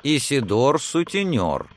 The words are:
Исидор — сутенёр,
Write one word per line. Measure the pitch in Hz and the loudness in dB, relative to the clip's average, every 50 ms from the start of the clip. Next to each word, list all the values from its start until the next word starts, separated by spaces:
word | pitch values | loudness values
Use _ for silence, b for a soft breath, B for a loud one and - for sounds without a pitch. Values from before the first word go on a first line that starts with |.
Исидор — | - 143 156 135 - - 143 135 110 90 101 113 127 139 151 156 | -2 0 0 0 0 0 0 0 0 2 2 4 4 4 2 0
сутенёр, | - - - 165 170 - - 196 196 185 156 107 90 80 71 - - - - | -2 -2 -2 -2 -2 -2 -2 -2 -2 0 0 0 0 0 -2 -4 -6 -10 -18